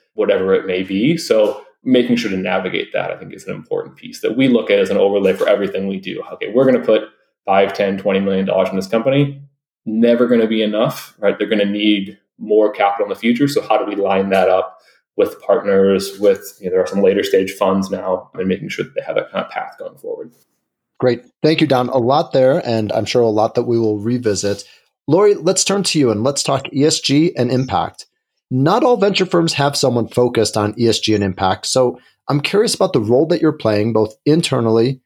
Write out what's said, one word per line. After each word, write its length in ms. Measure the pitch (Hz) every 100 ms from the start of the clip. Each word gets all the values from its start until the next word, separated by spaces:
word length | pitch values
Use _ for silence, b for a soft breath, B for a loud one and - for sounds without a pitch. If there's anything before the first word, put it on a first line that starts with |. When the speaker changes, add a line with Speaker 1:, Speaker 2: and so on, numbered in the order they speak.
| _ -
Speaker 1:
whatever 380 | 101 98 95
it 120 | 92 92
may 180 | 92
be. 320 | 95 98 131 165
So 480 | - 110 104 - - _
making 360 | - 127 120 117
sure 120 | 110
to 60 | 95
navigate 560 | 95 92 95 92 -
that, 180 | 95 87
I 80 | -
think, 160 | -
is 120 | 95 -
an 100 | 98
important 400 | - 98 - -
piece 240 | - -
that 160 | - 113
we 140 | 135
look 200 | 120 -
at 100 | 101
as 100 | 95
an 80 | 98
overlay 340 | 98 101 95
for 160 | 95 101
everything 400 | 98 95 95 98
we 100 | 95
do. 240 | 92 95 -
Okay, 180 | - -
we're 140 | 113 131
gonna 180 | 123
put 200 | - 110 - _ _ _ -
five, 260 | 98 98
ten, 260 | - 98 95
twenty 220 | 104 98
million 260 | 98 95 95
dollars 240 | 95 92
in 60 | 95
this 120 | 92
company. 540 | 113 135 139 139 - - _ _ _ -
Never 420 | 110 117 117 120
gonna 200 | 117 110
be 140 | 110
enough, 540 | 107 104 151 - - -
right? 180 | 101 98
They're 100 | 104
gonna 160 | 107
need 560 | 101 104 107 104 98 95 _ -
more 340 | 107 107 107
capital 340 | 107 98 101 101
in 40 |
the 60 | 95
future. 320 | 117 120 143
So 140 | -
how 160 | - 107
do 80 | 101
we 100 | 101
line 340 | 98 98 98
that 200 | 95 92
up 260 | 92 - - b b b -
with 240 | 101 -
partners, 760 | - 95 101 98 98 95 95 95
with, 400 | 101 95 - -
you 60 | 92
know, 40 |
there 100 | 92
are 60 | 87
some 140 | 98
later 220 | 95 101
stage 280 | - 120 95
funds 400 | - 95 98 95
now, 380 | 92 95 92 - -
and 120 | 95
making 220 | - 98
sure 160 | - 95
that 100 | -
they 60 |
have 160 | - -
that 120 | -
kind 140 | 98
of 80 | -
path 240 | - - -
going 200 | 90 -
forward. 340 | - - - _ _ _ _ _ _ -
Speaker 2:
Great. 280 | 127 120 - _
Thank 160 | 151 160
you, 80 | 156
Don. 220 | 127 123
A 80 | 131
lot 340 | 120 143 165
there, 340 | 135 131 165 -
and 240 | 113 107
I'm 100 | -
sure 180 | 104 123
a 60 | 113
lot 280 | 107 113 -
that 80 |
we 140 | 120 117
will 220 | 110 107
revisit. 640 | 107 123 110 98 101 101 - b b b -
Lori, 240 | 165 208 202
let's 300 | 160 185 -
turn 180 | 196
to 160 | 180 160
you 100 | 127
and 140 | 104
let's 180 | 123 143
talk 300 | - 135 -
E 120 | 135 151
S 160 | 147
G 340 | - 139 170 -
and 160 | 123
impact. 540 | 127 131 92 85 - - _ _ _ -
Not 360 | 127 143 220 294
all 100 | 240
venture 300 | 202 185 185
firms 260 | 175 165
have 220 | - 143 143
someone 320 | 135 120 110
focused 480 | - 123 120 107 110
on 180 | 104 113
E 80 | 117
S 120 | 107
G 140 | 107
and 100 | 104
impact. 420 | 101 92 95 95 -
So 340 | 131 123 123 B B -
I'm 100 | 143
curious 340 | 143 202 220
about 200 | - 190
the 80 | 131
role 240 | 107 123 160
that 160 | 170
you're 100 | 160
playing, 400 | 147 110 104 110
both 240 | 110 104 - -
internally 760 | 156 - 127 113 113 123 131